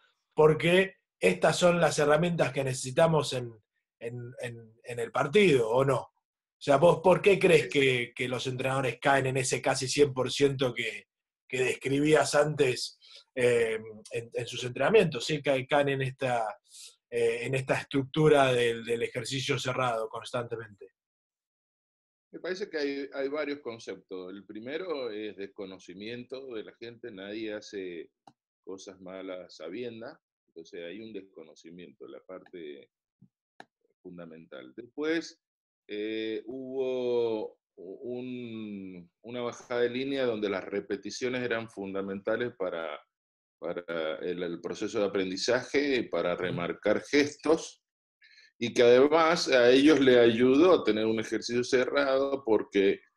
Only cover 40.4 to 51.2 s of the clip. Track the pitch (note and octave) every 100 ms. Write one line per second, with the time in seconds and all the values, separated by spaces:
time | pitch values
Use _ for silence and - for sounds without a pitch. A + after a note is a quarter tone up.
40.4 | G#2 F#2+ F2+ G2+ F#2+ G2 G#2 - B2 B2+
41.4 | B2 A2+ A2+ - G2 F#2+ G2 G2 A2 A2+
42.4 | B2 - F2+ E2+ D#2+ D2+ _ _ _ _
43.4 | _ _ D#2+ F2 F2 E2+ D#2 D2+ F2 F2
44.4 | F2+ E2+ E2+ F2 G#2+ A2+ G2+ G2+ F#2 F#2
45.4 | - B2 B2+ C#3+ C#3+ B2+ - E2+ F2 F2
46.4 | F2+ F2 F2 - G2+ G#2 - C#3+ C#3+ -
47.4 | D3 D#3+ - - _ _ _ _ _ _
48.4 | _ - A#2 A#2+ A#2+ B2 C#3+ D#3+ D#3+ E3+
49.4 | E3 C3 A#2+ C3+ C#3+ C#3+ C3 B2 A#2 A2+
50.4 | B2+ C3+ F3+ D3+ A2 G#2+ A2 A2